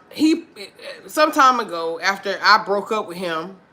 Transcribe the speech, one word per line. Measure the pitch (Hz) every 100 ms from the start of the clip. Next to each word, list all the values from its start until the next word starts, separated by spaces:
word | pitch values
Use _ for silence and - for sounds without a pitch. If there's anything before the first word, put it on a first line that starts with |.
| _
he, | - 311 320 - - 196 - - - 190
some | - 302
time | 302 269 247
ago, | 214 170 165 165
after | 180 196 196 185
I | 170 214
broke | 185 202 196
up | 220 202
with | 175
him, | 185 160 175 196 _